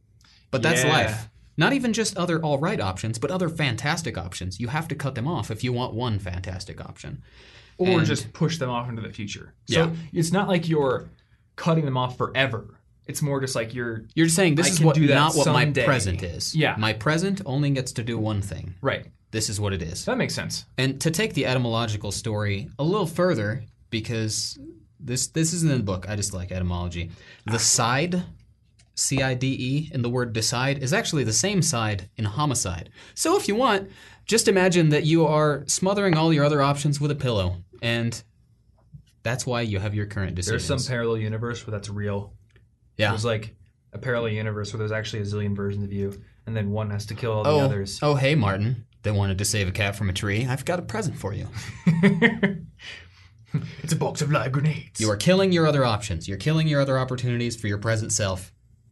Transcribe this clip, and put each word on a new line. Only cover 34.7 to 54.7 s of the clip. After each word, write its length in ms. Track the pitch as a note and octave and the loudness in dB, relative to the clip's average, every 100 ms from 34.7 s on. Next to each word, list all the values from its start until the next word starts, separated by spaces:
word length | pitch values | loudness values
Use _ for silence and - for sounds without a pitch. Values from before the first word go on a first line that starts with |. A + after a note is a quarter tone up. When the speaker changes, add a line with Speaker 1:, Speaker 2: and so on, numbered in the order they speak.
| F3 D#3+ | 6 6
Speaker 1:
that 160 | D3 D3+ | 6 6
you 180 | E3 | 6
are 380 | D#3+ D3+ D3+ C#3+ C#3 | 6 4 4 2 -2
smothering 480 | - F#3 G3+ G3 E3 | 0 2 2 4 4
all 160 | D#3+ | 4
your 120 | D#3 | 4
other 160 | D3 D3+ | 4 4
options 400 | C#3 C#3+ D3+ C#3+ | 4 2 0 0
with 120 | D3 | 0
a 20 | |
pillow, 440 | C#3+ C3 G#2+ F#2 F#2 - - | 0 0 2 0 -2 -8 -6
and 400 | A#2 A#2 A#2 A2 - _ _ _ _ _ _ - - _ | 0 0 0 -4 -10 _ _ _ _ _ _ -20 -20 _
that's 240 | A2+ B2 - | -4 -4 -2
why 140 | A#2+ | -2
you 180 | A#2 G2 | -2 -2
have 160 | G#2 | -2
your 100 | G#2 G2+ | -2 -4
current 280 | G#2+ F#2+ | -4 -4
Speaker 2:
There's 120 | F#2 F2+ | -4 -2
Speaker 1:
decisions. 380 | A2+ - C3+ | -2 -2 -2
Speaker 2:
some 60 | B2+ | -2
parallel 260 | B2 A#2 A2+ | -2 0 0
universe 460 | G#2+ A2 A#2 A#2 | -2 -4 -6 -8
where 60 | - | -8
that's 160 | G#2 G2+ | -8 -6
real. 440 | G2+ G#2 G2+ G2+ - _ _ _ _ _ - | -6 -4 -4 -6 -14 _ _ _ _ _ -2
Speaker 1:
Yeah. 140 | B2 | 0
Speaker 2:
There's, 140 | G#2+ | 0
like, 300 | A#2 A2 - - - _ _ | 0 -2 -4 -14 -20 _ _
a 60 | G2+ | -10
parallel 340 | - A#2+ A2+ | -4 -2 -2
universe 400 | G#2+ A2 G#2+ G2+ | -2 -4 -4 -6
where 60 | A#2 | -4
there's 120 | G#2+ | -4
actually 300 | A2 A2 A2+ | -4 -4 -6
a 40 | G2+ | -4
zillion 280 | G#2 G#2 | -2 -2
versions 300 | G2+ G2+ G2+ | -2 -2 -4
of 80 | G2+ | -4
you, 280 | G2 G2 G2 - - - | -4 -4 -6 -14 -16 -6
and 100 | A2+ | -4
then 140 | G2+ | -2
one 180 | G#2 G#2+ | -2 -2
has 160 | G2+ - | -4 -6
to 80 | |
kill 160 | G2+ A#2+ | -6 -2
all 120 | G#2+ | 0
the 60 | B2 | 2
Speaker 1:
Oh, 100 | D3+ | 4
Speaker 2:
others. 400 | C3+ G2+ G2 - | 4 0 -4 -2
Speaker 1:
oh, 140 | D3+ C#3 | 2 4
hey, 180 | C3+ | 4
Martin. 500 | D#3 G2+ G2 A2 B2+ - _ | 4 4 2 0 -2 -6 _
They 80 | G#2 | -2
wanted 260 | G#2 G2 F#2+ | 2 2 0
to 60 | |
save 240 | G2+ A2 F#2 | 0 0 0
a 20 | |
cat 240 | F2+ G2+ | 0 -2
from 160 | G2+ G2+ | 0 -2
a 20 | |
tree. 320 | F2 G#2 G2+ | -2 0 0
I've 200 | B2+ C3+ | 0 -2
got 160 | - F3 | -2 -4
a 20 | |
present 340 | F3 A3 F3+ - | -4 -4 -4 -4
for 160 | D#3+ | -6
you. 140 | - - - - - - | -6 -8 -10 -10 0 2
Speaker 2:
<laughs> 800 | E3 G3 G3+ A#3 A3+ G3+ G3 - - - - - - - - - - - - | 6 6 6 4 2 0 -2 -10 -18 -18 -18 -20 -20 -20 -20 -8 -8 -6 -10
It's 120 | - | -4
a 20 | D3+ | -2
box 240 | C3+ - | -2 -2
of 100 | C#3+ | 0
live 220 | D3 A2+ | 0 0
grenades. 480 | C3+ D3+ | 0 0